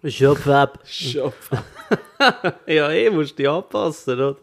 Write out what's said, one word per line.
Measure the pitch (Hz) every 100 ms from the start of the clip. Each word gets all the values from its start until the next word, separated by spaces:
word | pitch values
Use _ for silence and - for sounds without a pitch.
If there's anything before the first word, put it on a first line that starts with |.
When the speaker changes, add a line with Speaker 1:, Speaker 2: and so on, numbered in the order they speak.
| 151
Speaker 1:
Schopf | 120 135 147 143
ab. | 139 139 -
Speaker 2:
Schopf. | - - 147 139 131 - -
Speaker 1:
<laughs> | 127 - - - - - _ 269 - 180 - -
Ja, | 156 147
eh, | 165 220
musst | 180 143
du | -
dich | 139
anpassen, | 160 190 208 165 151 -
oder? | 123 139 139